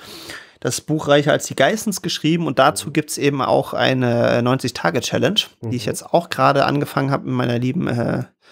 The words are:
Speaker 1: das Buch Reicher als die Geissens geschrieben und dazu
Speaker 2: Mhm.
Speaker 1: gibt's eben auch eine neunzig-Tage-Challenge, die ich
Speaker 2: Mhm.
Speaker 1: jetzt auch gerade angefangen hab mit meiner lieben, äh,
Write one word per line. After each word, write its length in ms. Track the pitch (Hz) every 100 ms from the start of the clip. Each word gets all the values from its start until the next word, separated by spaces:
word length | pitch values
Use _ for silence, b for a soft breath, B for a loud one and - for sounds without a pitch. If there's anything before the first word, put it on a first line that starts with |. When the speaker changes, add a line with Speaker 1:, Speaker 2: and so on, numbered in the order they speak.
| B B B B B B
Speaker 1:
das 200 | 127 -
Buch 260 | - 151 143
Reicher 240 | 147 147
als 140 | 139 -
die 100 | -
Geissens 460 | 143 220 220 180
geschrieben 440 | 175 - 156 170 156
und 120 | 127
dazu 300 | 143 - -
Speaker 2:
Mhm. 40 |
Speaker 1:
gibt's 260 | 151 - -
eben 220 | 139 139
auch 320 | 113 135 -
eine 680 | - 123 131 123 117 120 120
neunzig-Tage-Challenge, 1000 | 123 131 127 - 165 135 - 113 123 214 - _
die 140 | 117 120
ich 80 |
Speaker 2:
Mhm. 60 | 131
Speaker 1:
jetzt 120 | -
auch 240 | - 170 -
gerade 380 | - 135 139 139
angefangen 440 | 143 135 143 135
hab 140 | 135
mit 80 | -
meiner 260 | 127 123 120
lieben, 300 | 127 127 139
äh, 360 | 120 113 127 120 _ B